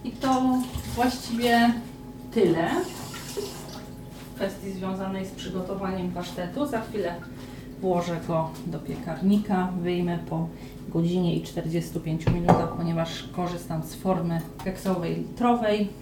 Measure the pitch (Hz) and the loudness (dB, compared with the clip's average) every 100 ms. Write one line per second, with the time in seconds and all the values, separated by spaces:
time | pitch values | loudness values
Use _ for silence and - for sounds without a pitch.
0 | - - 262 262 262 254 247 - - - | -8 -2 2 4 4 4 0 -6 -6 2
1 | 247 - - 233 240 233 240 233 - - | 2 2 -4 0 6 8 8 4 -2 -12
2 | - - - 226 185 160 165 302 370 - | -14 -12 -2 4 6 6 4 2 -2 -6
3 | - - - - 403 - - - - - | -10 -10 -8 -6 -6 -8 -12 -12 -12 -12
4 | - - - - 196 185 196 185 190 190 | -12 -14 -14 -4 -4 -4 -8 -6 -4 -2
5 | 190 190 190 - 190 190 185 190 190 190 | -4 -4 -6 -8 -6 -4 -4 -4 -2 -2
6 | 180 175 175 - 175 262 285 226 226 214 | -4 -4 -6 -4 -4 -2 -2 -2 -4 -2
7 | 170 - - - - - - - 190 175 | -2 -4 -10 -12 -12 -12 -12 -4 2 2
8 | 170 165 - 165 156 - 165 165 - 156 | 2 -4 0 0 0 -4 -6 -6 -6 -6
9 | - 160 190 202 - 185 185 180 175 175 | -4 0 4 4 4 2 2 0 0 2
10 | 175 170 - 160 165 - - - - 165 | 2 0 -2 -2 -2 -6 -12 -12 -4 2
11 | 170 180 175 160 - - 160 165 160 170 | 4 4 4 2 -2 -4 -2 -2 -2 -4
12 | 160 160 - 175 170 165 165 165 170 165 | -2 0 2 4 6 6 6 0 0 0
13 | 165 - - - 175 170 - 160 - - | -2 -4 -8 -2 -2 -2 -4 -4 -4 -4
14 | 190 185 170 165 160 - 185 185 190 175 | 2 2 2 -2 -4 -6 -6 -4 -2 0
15 | 165 165 170 - 240 233 214 214 202 - | 0 -2 -4 2 4 6 4 2 2 -2